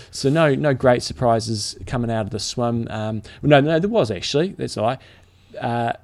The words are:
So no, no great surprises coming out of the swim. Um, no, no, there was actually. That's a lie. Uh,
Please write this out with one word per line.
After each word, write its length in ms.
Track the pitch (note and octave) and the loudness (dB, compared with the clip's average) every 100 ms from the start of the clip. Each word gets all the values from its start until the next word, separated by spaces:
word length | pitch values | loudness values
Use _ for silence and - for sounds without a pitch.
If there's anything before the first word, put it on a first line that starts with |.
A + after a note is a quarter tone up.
| - | -10
So 180 | - C#3 | -2 0
no, 240 | D#3+ D#3 C3+ | 4 4 2
no 180 | D3+ | 0
great 300 | C3 C3 B2 | 2 4 2
surprises 760 | - - B2 A2+ A2+ A2 - - - | 0 -2 2 2 0 -4 -6 -10 -8
coming 260 | B2 A#2 | -4 -2
out 140 | A2 G2+ | -2 -4
of 60 | |
the 80 | G#2+ | -6
swim. 460 | - - A#2+ A#2 A#2 | -6 -2 -2 -2 -4
Um, 300 | A2 G#2+ A2 - - | -6 -6 -6 -10 -4
no, 200 | C#3+ D3 | 4 6
no, 180 | D3 E3 | 6 2
there 100 | G3+ | 0
was 220 | A3+ A#2 | 0 0
actually. 440 | F#2+ - C#3 F#3+ - | -2 -2 -2 -2 -4
That's 180 | B2+ - | -8 -2
a 60 | |
lie. 160 | A2 C3 - - _ _ _ - | -2 -2 -8 -20 _ _ _ -8
Uh, 300 | B2 A#2+ A#2 - | -4 -2 -2 -4